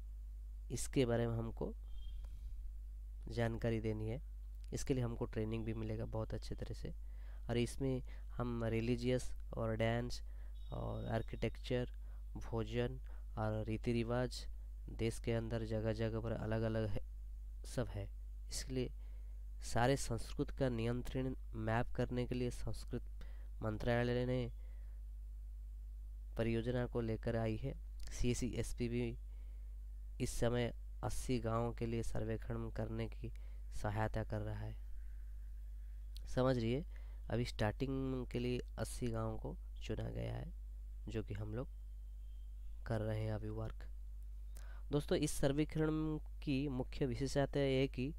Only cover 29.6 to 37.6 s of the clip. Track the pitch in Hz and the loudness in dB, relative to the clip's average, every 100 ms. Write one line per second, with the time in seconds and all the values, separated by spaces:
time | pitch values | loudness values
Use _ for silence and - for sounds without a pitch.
29.6 | - - - - - - 123 - 120 120 | -8 -8 -8 -8 -6 -2 0 4 4 4
30.6 | 120 - - - 107 - - 123 110 113 | 2 -2 -8 -4 -2 0 2 2 2 2
31.6 | 117 113 117 117 113 113 110 110 - 117 | 2 0 0 2 2 2 2 0 0 -2
32.6 | 113 - 110 113 113 - 113 - - - | -2 -2 0 0 -2 -4 -6 -6 -8 -8
33.6 | - - 104 104 107 110 107 107 107 104 | -4 0 2 2 2 2 0 0 0 -2
34.6 | 107 - - - - - - - - - | -4 -4 -4 -4 -4 -6 -6 -6 -6 -6
35.6 | - - - - - - - 131 127 127 | -6 -6 -6 -6 -6 -6 0 4 6 6
36.6 | 113 135 - - - - - 113 123 - | 4 2 0 -6 -8 -6 0 2 2 2